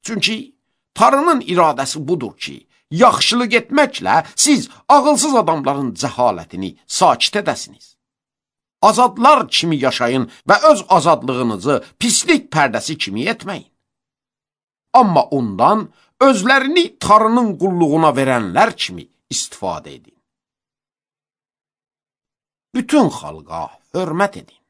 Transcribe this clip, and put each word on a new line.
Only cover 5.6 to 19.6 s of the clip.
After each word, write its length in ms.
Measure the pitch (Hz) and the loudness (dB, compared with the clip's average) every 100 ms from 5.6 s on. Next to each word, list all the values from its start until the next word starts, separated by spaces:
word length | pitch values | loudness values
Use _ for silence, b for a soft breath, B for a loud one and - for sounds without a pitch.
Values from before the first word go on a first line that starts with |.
| 139 139 131 | -2 -4 -6
cəhalətini 840 | 98 131 107 123 90 82 87 95 - _ | -6 -8 0 -2 -2 -10 -10 -10 -10 _
sakit 480 | - 175 123 - 208 | 0 0 2 -2 -4
edəsiniz. 600 | 196 - - - _ _ _ _ _ _ _ _ _ _ | -4 -6 -12 -20 _ _ _ _ _ _ _ _ _ _
Azadlar 640 | 202 214 247 202 247 285 - | 0 4 0 2 4 4 2
kimi 300 | - 165 151 | -4 -2 0
yaşayın 520 | 131 120 120 131 120 B - | -2 0 -2 -2 -4 B 0
və 100 | 196 311 | 4 4
öz 120 | 262 - | 2 2
azadlığınızı 920 | 185 151 160 127 127 123 101 113 139 B _ | 2 4 0 -2 -4 -4 -4 -2 -2 B _
pislik 520 | 233 - - 320 - | -2 -2 0 0 0
pərdəsi 460 | 156 139 120 - - | 0 0 -2 -8 -8
kimi 280 | - 101 165 | -8 -6 -6
etməyin. 460 | 226 - 95 _ _ _ _ _ _ _ _ _ _ _ _ _ | -6 -10 -14 _ _ _ _ _ _ _ _ _ _ _ _ _
Amma 300 | 247 220 156 | 2 4 2
ondan 680 | - 139 113 95 139 220 160 _ _ _ | 0 -2 -4 0 2 2 -4 _ _ _
özlərini 800 | 269 226 208 269 269 349 339 _ | 2 2 2 0 2 -2 -2 _
Tanrının 560 | - 214 220 240 226 160 | 2 4 4 0 -2 -2
qulluğuna 540 | 190 175 160 156 160 | -2 0 0 2 2
verənlər 640 | 131 135 123 101 104 220 - | 2 0 0 -2 0 0 -2
kimi 320 | - 87 - _ _ | -10 -12 -18 _ _
istifadə 600 | - - - | -10 -10 -10